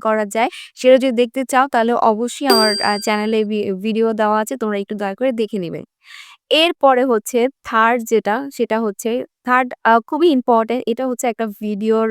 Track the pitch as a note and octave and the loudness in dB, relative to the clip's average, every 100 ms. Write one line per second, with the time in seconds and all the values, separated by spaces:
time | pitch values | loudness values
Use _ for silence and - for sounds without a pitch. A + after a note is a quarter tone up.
0 | A3 G#3+ G#3 A3 B3 - - - B3+ C4 | 0 -2 -2 -2 -4 -4 -20 -2 4 6
1 | C4 A#3 A#3+ C4+ C4 C4 C4+ A#3+ A3+ A#3+ | 4 0 -2 -2 -2 0 2 2 0 2
2 | A3+ G#3+ A#3+ - C#4 A#3 G#3+ G3+ - G#3 | 0 0 -2 -4 0 2 2 0 -2 -2
3 | G#3+ G#3+ G#3+ A3 G#3+ G#3+ G3+ F#3+ G#3 A3 | -2 -2 0 0 -2 -2 -4 -4 -4 0
4 | A3+ A3 G#3+ G#3+ A3 C4 G#3+ G#3 G3+ G#3+ | 0 0 0 0 -2 -4 -4 -4 -6 -6
5 | G3+ G3 C4 A#3 G#3+ G#3 E3+ E3 - _ | -6 -4 -2 -2 -4 -4 -6 -10 -14 _
6 | - - - - - D4+ E4 F4+ C#4 B3+ | -20 -20 -20 -16 0 2 2 4 4 4
7 | C4 A3+ - B3 B3 - - A3+ A3+ B3 | 4 0 0 0 0 -4 -4 2 2 2
8 | A3+ A3+ G3+ A3 C#4 - A#3 A3 A3+ G3 | 0 0 0 -4 -4 -4 -2 0 -2 -4
9 | A3+ A#3+ - _ - B3 C4 - - A#3 | -6 -6 -6 _ -2 0 0 -2 2 2
10 | - D4+ E4+ C4+ A#3+ A#3 A3+ A#3+ - A#3 | 2 0 2 2 2 2 2 -4 -4 -4
11 | C4 B3 B3 A3 A3+ G#3 G#3+ G#3 A3 A3+ | -4 -4 -4 -4 -6 -6 -8 -4 0 0
12 | A3 | 0